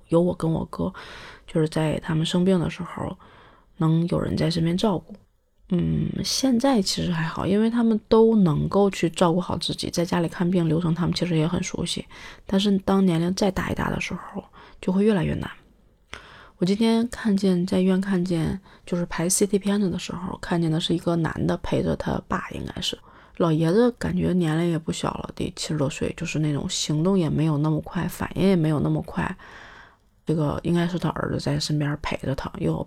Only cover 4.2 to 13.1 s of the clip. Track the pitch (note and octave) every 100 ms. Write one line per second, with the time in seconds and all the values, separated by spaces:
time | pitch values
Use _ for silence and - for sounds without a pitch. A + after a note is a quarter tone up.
4.2 | - - D#3 E3 E3 F3 A3 E3+ - -
5.2 | _ _ _ _ - F3+ E3 D#3 D#3 -
6.2 | G3+ - C4 A#3 C4+ C4 F#3+ - E3 E3
7.2 | D#3+ - - G3+ A3+ A#3 A3+ A3 - A3+
8.2 | A3+ A3+ F3+ D3 D3+ G3 G3+ F#3+ E3 D#3+
9.2 | F3+ E3 F3 - - - - - E3+ F3+
10.2 | E3 - F3 F#3 E3 D3+ E3+ E3+ E3 F3
11.2 | F3 E3 D#3 F3+ - - E3+ - - -
12.2 | - - - G3 G3+ G3 - G3 F#3+